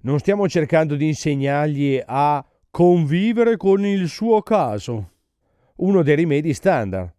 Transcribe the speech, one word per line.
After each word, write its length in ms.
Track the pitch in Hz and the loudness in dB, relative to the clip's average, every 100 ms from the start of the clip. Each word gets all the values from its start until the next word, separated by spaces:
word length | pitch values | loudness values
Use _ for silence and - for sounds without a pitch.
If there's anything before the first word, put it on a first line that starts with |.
Non 140 | 120 143 | -2 -2
stiamo 300 | - 202 196 | 0 0 0
cercando 480 | 175 147 160 160 147 | -2 0 2 2 0
di 120 | 156 | -2
insegnargli 920 | 147 160 139 139 143 151 143 143 131 | -2 -4 -2 -2 -2 -2 -2 0 -2
a 400 | - 131 147 147 - _ _ | -2 -2 0 0 -6 _ _
convivere 840 | - 175 180 151 170 214 233 233 214 | 2 4 4 2 0 0 2 0 2
con 280 | 196 196 202 | 2 2 2
il 220 | 202 175 | 0 -2
suo 340 | - 220 220 | -4 0 0
caso. 680 | - 214 139 104 - 117 92 _ _ _ _ _ _ - | 2 0 0 -4 -6 -10 -10 _ _ _ _ _ _ -4
Uno 280 | 180 190 | 0 2
dei 120 | 147 147 | 4 2
rimedi 380 | 170 143 156 | 2 0 0
standard. 600 | 135 190 160 101 92 90 | -2 0 0 -2 -6 -8